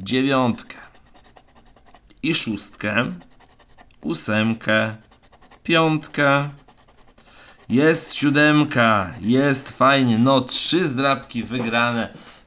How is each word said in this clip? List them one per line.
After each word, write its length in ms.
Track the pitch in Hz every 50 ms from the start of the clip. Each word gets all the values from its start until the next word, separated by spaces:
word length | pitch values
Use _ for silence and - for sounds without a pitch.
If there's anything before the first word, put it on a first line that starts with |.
| 92
dziewiątkę. 720 | 98 117 131 131 139 139 131 127 120 107 - - - - - - - _ - _ _ _ - _ _ _ - _ _ _ - _ _ _ _ _ - - - _ _ - _ -
I 120 | 151 160
szóstkę. 800 | - - 123 107 98 - - - - - 104 104 110 127 - 180 - - - _ _ - - _ _ - _ - - - - _ _
Ósemkę. 960 | - 78 170 160 - - 107 107 110 113 113 113 - - 107 110 110 110 107 107 - _ _ _ _ _ _ _ - _ - - _
Piątkę. 840 | - 165 165 165 160 156 151 147 - - - 147 139 139 143 143 147 143 - - _ _ _ _ _ _ _ - - _ _ _ - - - - - - _ - -
Jest 440 | 110 127 147 160 165 160 - - -
siódemka. 1000 | - 139 147 143 147 147 151 151 151 147 147 - 123 117 113 110 104 95 87 - -
Jest 500 | 92 104 123 131 139 143 135 135 - -
fajnie. 460 | - - 127 135 139 139 131 120 113 110
No, 240 | 120 135 135 131
trzy 460 | 127 131 - - - - 160 175 185 156
zdrabki 560 | 123 127 135 139 135 - - - - 120 104
wygrane. 720 | 101 117 127 117 117 110 117 117 120 120 117 110 98 - - - - - - _